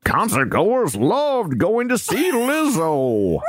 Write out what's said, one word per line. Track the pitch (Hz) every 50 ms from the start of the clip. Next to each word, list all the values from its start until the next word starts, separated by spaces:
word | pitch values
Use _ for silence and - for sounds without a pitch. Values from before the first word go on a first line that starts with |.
| _
Concert | - - 131 196 226 - 131 135
goers | 113 87 110 151 196 240 262 240 175 117
loved | 101 107 143 202 269 294 294 277 254 226 170 135
going | 117 139 175 214 233 240 247
to | 247
see | 220 - - - 214 311 370
Lizzo. | 330 240 233 247 285 311 311 294 269 160 165 160 156 143 131 131 117 107 101 95 85 76 -